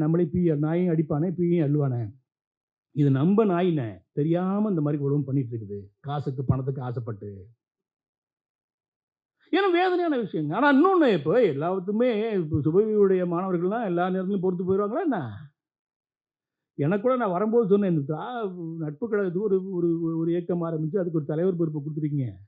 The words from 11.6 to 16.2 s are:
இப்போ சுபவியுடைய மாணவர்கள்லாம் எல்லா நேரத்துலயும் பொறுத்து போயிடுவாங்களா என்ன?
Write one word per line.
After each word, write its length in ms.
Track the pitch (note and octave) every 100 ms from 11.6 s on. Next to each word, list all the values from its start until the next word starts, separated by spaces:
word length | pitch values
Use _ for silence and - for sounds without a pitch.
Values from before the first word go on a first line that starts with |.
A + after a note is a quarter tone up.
| E3 F#3+ F#3 G#3+ B3+ G#3 A3+ G3+
இப்போ 180 | D#3 D#3+ C#3+
சுபவியுடைய 560 | F3+ A3 G#3+ G3 F#3 F3 E3+
மாணவர்கள்லாம் 520 | F#3+ F3 F3+ A3+ G#3+
எல்லா 160 | E3+ F3+ F#3
நேரத்துலயும் 300 | F#3 G3+ F#3
பொறுத்து 200 | F3+ F3+
போயிடுவாங்களா 380 | F#3+ G#3 C4 F4+
என்ன? 140 | G#3+ A#2+ G2+ D3 _ _ _ _ _ _ _